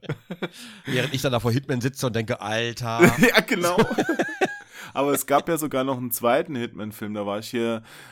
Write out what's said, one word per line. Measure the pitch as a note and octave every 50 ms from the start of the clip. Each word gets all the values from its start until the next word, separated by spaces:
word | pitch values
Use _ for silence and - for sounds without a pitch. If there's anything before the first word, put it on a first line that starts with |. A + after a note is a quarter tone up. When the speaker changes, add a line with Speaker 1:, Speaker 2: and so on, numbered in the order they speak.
| - - - - - - F3+ -
Speaker 1:
<laughs> | - F3 - - - - - - -
Speaker 2:
Während | - C3 B2+ A#2+ D#3 C#3
ich | C3
dann | - C#3+ B2
da | A#2
vor | G#2+ A#2+
Hitman | A2+ - - - C#3 B2
sitze | A2 C3+ C3 - - B2+
und | G#2+
denke, | A2+ A2+ G#2 B2 -
"Alter." | F#2+ G#2 A2 A2+ A#2 A#2 A#2 A2+ B2 A#2 A2+ A#2
Speaker 1:
<laughs> | F3 - - -
Ja, | G3 A#3 - G#3+
genau. | G#3+ - A#3+ F3+ F3 F3 F3+ F#3+ - - - - - - D#4+ - F4+ - - -
<laughs> | F#4+ - G#5 - - - - - - - -
Aber | C#3 C3+ C#3+ C#3
es | C3 - -
gab | C#3+ C#3+ C#3+ -
ja | E3+ D#3
sogar | D3+ C#3+ C3+ C3 C3
noch | C3+ C#3 B2
einen | B2 A#2+
zweiten | - - A#2 A#2 B2 D3 D#3+ E3 D3
Hitman-Film. | B2 A#2 A#2 - - G#2 G#2+ G2+ - A2 G#2 G#2+
Da | G#2+ G2+ G2+
war | G2+ G#2+
ich | A2 -
hier | - A#2+ A#2 A#2 A2+ A2+ A2+ - - - - -